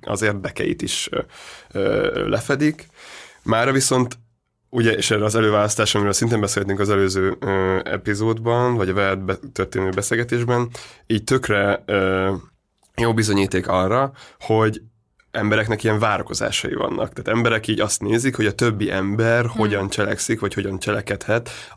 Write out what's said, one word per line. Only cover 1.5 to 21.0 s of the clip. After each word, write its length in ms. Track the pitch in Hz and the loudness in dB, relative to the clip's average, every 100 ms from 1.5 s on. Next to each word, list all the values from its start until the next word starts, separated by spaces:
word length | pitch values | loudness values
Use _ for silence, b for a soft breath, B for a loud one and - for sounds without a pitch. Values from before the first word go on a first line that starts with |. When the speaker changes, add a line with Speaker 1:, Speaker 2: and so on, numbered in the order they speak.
| B B | B B
Speaker 1:
ö, 580 | 101 98 104 95 - 101 | -4 -2 0 0 -2 -2
lefedik. 580 | 107 113 139 151 156 - B B B B B | -2 -2 0 0 -2 -10 B B B B B
Mára 300 | - 110 123 | 0 2 2
viszont, 460 | 135 - 127 123 - _ _ _ _ _ | 2 2 2 0 -4 _ _ _ _ _
ugye, 220 | 120 113 | 0 2
és 180 | 101 - | 2 2
erre 140 | 107 | 0
az 100 | 104 | 2
előválasztás, 600 | 110 110 107 104 - 107 | 2 4 4 2 2 0
amiről 180 | 104 101 | 2 2
szintén 280 | 98 117 113 | 2 2 2
beszéltünk 400 | 101 - 98 98 | 0 0 -2 0
az 100 | 101 | 0
előző, 460 | 101 95 95 95 - | 2 2 2 0 -2
ö, 380 | 98 98 95 92 | -2 0 0 0
epizódban, 880 | - 98 - 101 110 113 117 120 123 | -2 -4 -4 -2 -2 -2 0 2 2
vagy 140 | 120 92 | 2 0
a 60 | |
veled 240 | 95 98 95 | 0 0 0
be-, 200 | 92 95 - | -2 -6 -6
történő 380 | - 92 - 95 | -6 -4 -2 -2
beszélgetésben, 800 | 95 107 113 120 120 120 120 120 B B B - | -2 -2 -2 0 0 2 0 0 B B B -4
így 180 | 110 | -2
tökre, 580 | 107 135 - 104 101 95 - | 0 0 2 2 2 0 0
ö, 460 | 98 95 95 95 95 - _ _ _ _ - | 0 2 2 0 -2 -8 _ _ _ _ -2
jó 180 | 117 | 2
bizonyíték 540 | 113 107 98 98 92 92 | 2 2 2 2 0 0
arra, 440 | 92 95 120 135 B B B | 2 2 2 0 B B B
hogy 400 | - 110 107 110 - _ _ _ _ | 0 2 2 0 -10 _ _ _ _
embereknek 540 | 117 104 107 110 107 | -4 0 0 0 0
ilyen 140 | 113 107 | 0 2
várakozásai 760 | 110 98 - - 110 - - | 2 0 -4 -4 -2 -2 -4
vannak. 380 | - - - - | -2 -2 -2 -4
Tehát 260 | - 110 113 | -6 -2 0
emberek 280 | 117 110 - | 2 2 0
így 140 | 107 | 0
azt 200 | 104 - | 0 0
nézik, 340 | 101 113 131 - | 0 2 2 0
hogy 100 | 107 | 0
a 60 | |
többi 380 | - 120 104 95 | 2 0 2 0
ember 500 | 95 98 104 113 117 | 0 0 2 2 2
Speaker 2:
Hmm. 60 | 117 | 0
Speaker 1:
hogyan 380 | 110 107 101 98 | 0 0 0 -2
cselekszik, 520 | - 101 104 - 107 | -2 -2 -2 -2 -2
vagy 140 | 101 | -2
hogyan 240 | 104 98 92 | -4 -4 -4
cselekedhet, 720 | - 104 | -4 -4